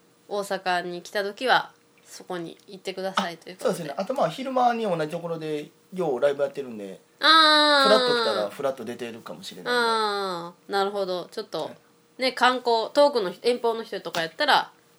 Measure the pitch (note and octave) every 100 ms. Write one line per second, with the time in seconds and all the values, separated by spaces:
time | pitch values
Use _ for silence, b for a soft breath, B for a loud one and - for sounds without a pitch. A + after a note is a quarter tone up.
0 | _ _ - G3+ G3 F#3+ F#3+ F3+ F3+ F3
1 | - G#3+ G3 G#3 B3+ F3 - _ _ _
2 | - - F#3+ F3+ E3+ - - F#3+ - F#3
3 | F#3+ F#3 F3+ E3 - F3+ B3 E3+ D3+ -
4 | G3 C4+ E3 G3+ C4 B3+ A#3+ A#3 G#3+ E3
5 | D3+ E3+ E3+ D#3+ D#3 D3 - _ _ F#3
6 | D#3+ B2 C#3+ C#3 C#3 C#3+ B2+ A2 G2 F2+
7 | _ - D4+ D#4+ D#4 D4+ D4+ C#4+ C4+ B3+
8 | B3 A#3+ A3+ - - - C3+ C3 A2+ A#2
9 | A#2 A2+ - E2 - F3+ A#3+ A#3+ A#3 A3+
10 | G#3+ G3+ F#3+ F3 E3+ - - G3 G3 G#3
11 | F#3 F3+ D#3+ - G#3 D#3+ C3 B2 _ _
12 | _ - B3+ B3 B3+ B3+ A#3+ A3+ G#3+ C#4+
13 | C#4+ B3 F3+ F3 A#3+ A#3+ A#3 A3+ A3 G3
14 | - E3+ E3 - D4 F#3 - _ _